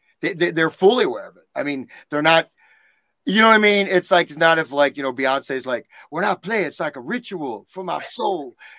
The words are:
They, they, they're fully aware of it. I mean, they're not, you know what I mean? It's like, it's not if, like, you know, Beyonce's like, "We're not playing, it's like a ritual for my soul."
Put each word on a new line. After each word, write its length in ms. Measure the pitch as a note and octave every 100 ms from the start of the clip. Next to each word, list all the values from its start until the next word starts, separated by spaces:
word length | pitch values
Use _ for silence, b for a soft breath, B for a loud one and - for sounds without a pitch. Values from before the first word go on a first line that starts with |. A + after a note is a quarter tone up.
| _ _
They, 120 | E3
they, 180 | E3 F3
they're 180 | E3 D#3+
fully 340 | - F#3+ B3
aware 240 | F3 G#2+ F#2
of 100 | -
it. 60 | _
I 100 | C3
mean, 260 | C#3+ C#3 A#2 b _
they're 120 | D3
not, 280 | D#3+ E3 D#3+ _ _ _ _ _ _ _ -
you 160 | G3+
know 60 | A3
what 80 | G#3+
I 40 |
mean? 280 | G#3 G3+ G3
It's 220 | F3+ -
like, 200 | F3 E3
it's 100 | D3
not 180 | E3 E3
if, 140 | C#3+
like, 240 | C#3+ C#3+ C#3+
you 80 |
know, 80 | C3+
Beyonce's 540 | B2 C3 C3+ C3+ C3 B2+
like, 220 | A#2 - b b
"We're 120 | D#3
not 200 | G#3 F3+
playing, 240 | F3 A3+ D3+
it's 140 | -
like 160 | D#3 C3+
a 60 |
ritual 640 | B2+ A#3+ - F#3 C#3 G#2 -
for 160 | F#3+
my 180 | F#3 -
soul." 540 | - - G#3+ F3 C3 - b